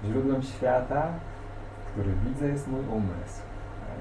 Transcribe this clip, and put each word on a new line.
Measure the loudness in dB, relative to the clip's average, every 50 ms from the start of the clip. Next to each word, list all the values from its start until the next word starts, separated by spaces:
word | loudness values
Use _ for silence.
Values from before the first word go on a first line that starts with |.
| 0 2
Źródłem | 2 4 4 4 2 2 0
świata, | -2 -4 2 4 6 6 6 4 4 2 2 2 2 0 -4 -6 -8 -10 -8 -10 -8 -8 -8 -8 -8 -10 -8 -8 -6
który | -2 0 2 2 4 4 4
widzę, | 2 2 2 2 2
jest | 2 0 -2 -2
mój | -2 -2
umysł. | -2 0 0 2 2 0 0 -2 -6 -8 -8 -10 -10 -8 -8 -8 -8 -8 -8 -8 -8 -8
Tak? | -8 -8